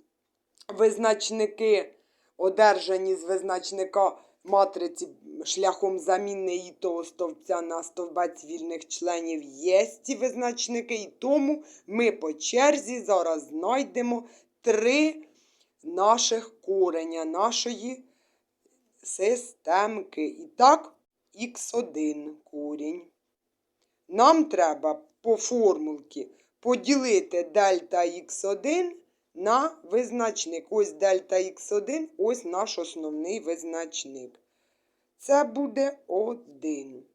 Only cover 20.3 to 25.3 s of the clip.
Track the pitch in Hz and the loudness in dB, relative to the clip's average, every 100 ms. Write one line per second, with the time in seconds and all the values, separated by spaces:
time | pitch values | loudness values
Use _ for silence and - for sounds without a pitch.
20.3 | - 165 - 254 311 - - _ _ _ | -6 -12 6 8 8 2 -20 _ _ _
21.3 | 196 240 - - 240 240 156 151 147 151 | -12 -10 -10 -6 -4 -4 -4 -4 -4 -10
22.3 | 151 _ 147 147 147 151 175 170 _ _ | -16 _ -10 -8 -8 -8 -10 -14 _ _
23.3 | _ _ _ _ _ _ _ - 190 262 | _ _ _ _ _ _ _ -6 4 6
24.3 | 330 302 185 165 147 156 151 - _ 226 | 6 4 2 2 2 -2 -4 -8 _ 0